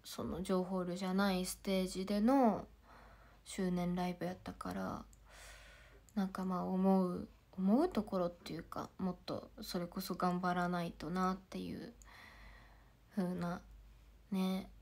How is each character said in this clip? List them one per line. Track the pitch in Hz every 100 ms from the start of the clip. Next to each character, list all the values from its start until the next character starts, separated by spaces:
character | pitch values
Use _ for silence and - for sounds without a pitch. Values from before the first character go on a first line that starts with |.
そ | - -
の | - 151
ジ | 185
ョ | 185
ー |
ホ | 180 185
ー |
ル | 175 180
じ | 190
ゃ |
な | 190 202
い | 185
ス | 180 -
テ | 202 190
ー | 185
ジ | 180 190
で | 208
の | 220 269 240 190 - - - - - - - -
周 | - - 185
年 | 180 175
ラ | 180 180
イ | 175
ブ | 170
や |
っ | 185
た | -
か | 185 185
ら、 | 190 190 - - - - - - - - - - - -
な | - 190
ん |
か | 190
ま | 185 180
あ、 |
思 | 180 185 190 190 185
う、 | 180 - - _ -
思 | 185 240
う | 359
と | 240
こ | 208 190
ろ | 175
っ |
て | 175 -
い | 160
う |
か、 | - - - -
も | 190
っ | 175 -
と | 135 - -
そ | 214 180
れ | 175
こ | 190
そ | 190
頑 | 175 180 180
張 | 180
ら | 180 175
な | 180
い | 170
と | - 156
な | 185 185
っ | 185
て | - 190
い | 180 165
う | 170 - - - - - - - - - - - -
風 | - 180
な | 180 175 185 - - - - - - -
ね | 190 185 190 185 -